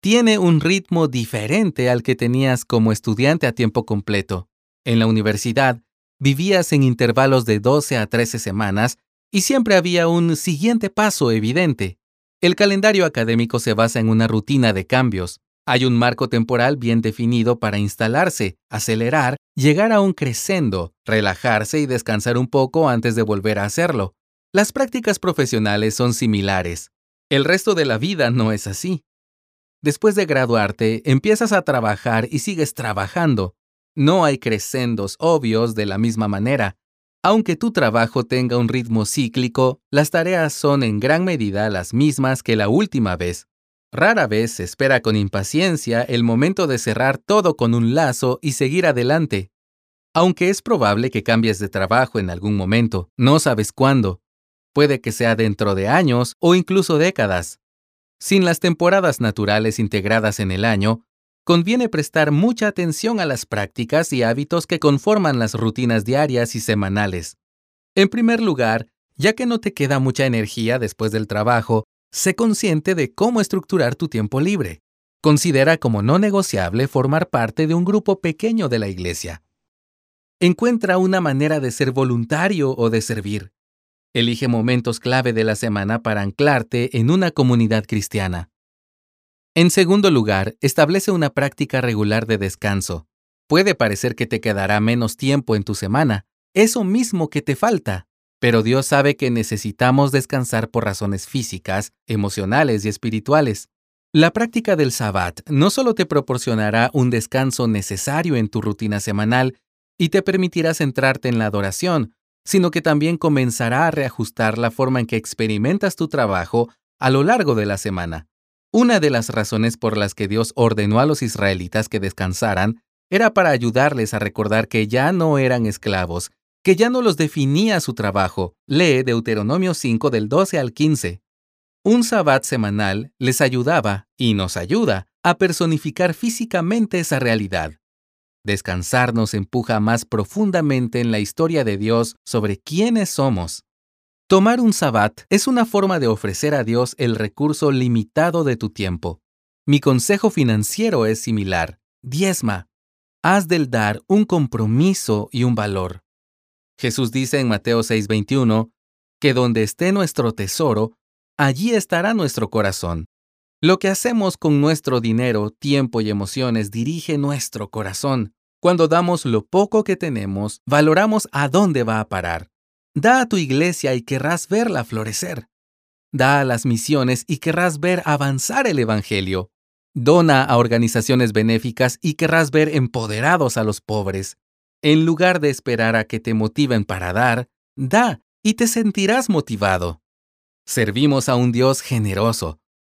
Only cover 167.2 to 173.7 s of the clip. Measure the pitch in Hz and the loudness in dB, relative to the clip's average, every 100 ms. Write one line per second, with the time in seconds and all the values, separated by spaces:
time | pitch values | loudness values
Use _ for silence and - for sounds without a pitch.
167.2 | 143 143 - 113 101 110 98 98 143 127 | -2 -4 -8 -10 -10 -8 -8 -6 -4 -2
168.2 | 104 _ _ _ 175 175 160 165 175 175 | -4 _ _ _ 2 4 4 2 2 -2
169.2 | 139 110 - 185 202 220 214 185 165 117 | 0 -2 0 0 2 0 0 -4 -4 -4
170.2 | 98 98 104 - - 143 151 160 214 208 | -4 -4 -6 -8 0 2 4 4 2 0
171.2 | - 139 143 165 202 139 113 110 107 95 | -2 -4 0 2 2 2 0 -2 -4 -6
172.2 | 87 85 90 _ _ _ _ 147 202 254 | -4 -6 -10 _ _ _ _ 0 2 4
173.2 | 240 202 143 131 175 | 2 -2 0 0 0